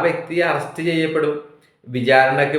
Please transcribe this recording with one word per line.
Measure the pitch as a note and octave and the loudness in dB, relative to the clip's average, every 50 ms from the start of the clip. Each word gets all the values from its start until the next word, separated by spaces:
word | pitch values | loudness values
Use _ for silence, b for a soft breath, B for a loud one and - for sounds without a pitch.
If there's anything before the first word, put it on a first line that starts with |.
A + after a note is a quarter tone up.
| D#3+ | 0
വ്യക്തി | E3+ E3 - - - E3 E3+ E3+ E3 | 0 0 -2 -6 -6 -2 -2 0 0
അറസ്റ്റ് | D3 C#3 - - - - D#3+ E3+ | -2 -4 -6 -8 -8 -6 -4 -2
ചെയ്യപ്പെടും, | E3 D#3+ D#3+ D#3 D#3+ D#3 D3+ D3+ D3 D3 - - - b b b b b b A#2+ B2 | 0 0 0 0 0 -2 -2 -2 -4 -4 -8 -16 -20 b b b b b b -10 -6
വിചാരണയ്ക്ക് | B2+ B2 B2+ C3 C3 C3 C3 C3+ C#3+ C#3+ C#3+ C#3+ | -2 2 4 6 6 6 4 2 0 0 0 -2